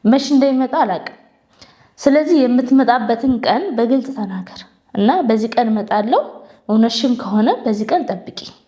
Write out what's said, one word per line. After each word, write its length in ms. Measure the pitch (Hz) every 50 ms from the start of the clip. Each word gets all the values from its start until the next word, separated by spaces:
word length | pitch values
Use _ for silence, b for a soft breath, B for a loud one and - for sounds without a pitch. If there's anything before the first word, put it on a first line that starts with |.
| _
መች 220 | 214 247 277 277 -
እንደሚመጣ 460 | 294 269 262 277 269 262 262 254 - 320
አላውቅም። 380 | 370 208 180 160 - - - _ _ _ _ _ _ _ b b b b b b b b b -
ስለዚህ 380 | - 285 269 302 311 302 349 302
የምትመጣበትን 920 | 262 240 247 247 262 247 269 269 262 226 233 254 220 208 233 226 - 269 254 226 -
ቀን 200 | - 185 247 370 403 277
በግልጽ 360 | 226 226 226 262 269 262 269 -
ተናገር 480 | 220 214 190 185 185 185 - - - - _ _ _ _ _ -
እና 140 | - 202 220 302 370 330
«በዚህ 280 | 226 220 220 214 233
ቀን 160 | 226 - 247 220
እመጣለሁ፣ 520 | 220 214 208 214 - 214 208 226 294 508 587 - - B B B B B B
እውነትሽም 480 | - 214 220 226 233 233 - - 262 247
ከሆነ 320 | 233 - 196 202 214 214 277 453 -
በዚህ 280 | - 247 214 202 220
ቀን 160 | 220 330 359 277
ጠብቂ» 340 | - 196 185 - - - - - - - _ _